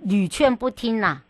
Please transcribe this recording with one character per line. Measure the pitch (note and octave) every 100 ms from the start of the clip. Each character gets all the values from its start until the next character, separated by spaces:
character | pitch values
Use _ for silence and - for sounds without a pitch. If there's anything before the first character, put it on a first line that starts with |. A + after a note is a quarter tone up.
屡 | G3 G3+ F3+
劝 | - C#4+
不 | A#3+ B3+
听 | - A#3 A3+
啦。 | F#3+ C3+ -